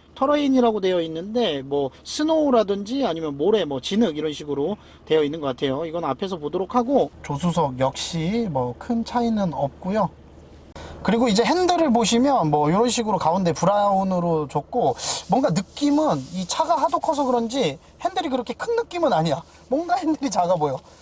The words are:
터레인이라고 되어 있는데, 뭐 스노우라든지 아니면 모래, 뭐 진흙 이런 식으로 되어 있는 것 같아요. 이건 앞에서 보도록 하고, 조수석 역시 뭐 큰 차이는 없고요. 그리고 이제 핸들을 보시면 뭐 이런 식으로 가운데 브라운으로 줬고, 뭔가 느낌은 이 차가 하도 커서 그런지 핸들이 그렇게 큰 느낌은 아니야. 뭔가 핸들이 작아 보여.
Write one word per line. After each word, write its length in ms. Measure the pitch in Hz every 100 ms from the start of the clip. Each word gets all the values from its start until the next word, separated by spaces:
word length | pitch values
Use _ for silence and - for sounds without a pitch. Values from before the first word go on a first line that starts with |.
| _
터레인이라고 680 | - 269 294 285 262 240 214
되어 220 | 185 180
있는데, 580 | 165 160 196 240 214 139
뭐 300 | 135 143 135 -
스노우라든지 1000 | - - 302 320 285 240 196 202 202 269
아니면 320 | 220 165 156 143
모래, 300 | 175 214 151
뭐 160 | 135
진흙 340 | - 196 214 151
이런 160 | 156
식으로 460 | 143 147 139 156 208 - -
되어 180 | - 156
있는 160 | 143 160
것 60 | 139
같아요. 360 | - 139 135
이건 200 | 165 170
앞에서 340 | 151 135 196 180
보도록 360 | 147 180 185
하고, 360 | 247 233 269 147 -
조수석 560 | - 143 175 165 143 127
역시 720 | 135 - - 165 165 226 220
뭐 240 | 135 123 -
큰 260 | - 233
차이는 480 | 226 240 233 214 185
없고요. 560 | 143 139 - 185 214 175 - - - - - - - - -
그리고 280 | - 226 247
이제 160 | 202
핸들을 480 | 220 339 359 349 311
보시면 580 | 233 220 233 277 247 160
뭐 180 | 151 147
이런 200 | 190 240
식으로 300 | 226 214 185
가운데 340 | 160 185 175
브라운으로 960 | 147 180 208 202 190 190 180 170 160 139
줬고, 480 | 151 - 247 185 - - - -
뭔가 220 | 269 269
느낌은 680 | 170 - - 294 285 302 151 131
이 100 | 180 180
차가 280 | - 320
하도 240 | 311 320 339
커서 260 | - 294
그런지 540 | 262 240 233 269 170 135 - -
핸들이 280 | 349 370 320
그렇게 240 | 254 240
큰 220 | - -
느낌은 380 | 466 466 349 302
아니야. 300 | 165 165 143 - - -
뭔가 260 | 277 349
핸들이 340 | 349 311 302 269
작아 280 | - 175 180
보여. 220 | 147 127 - -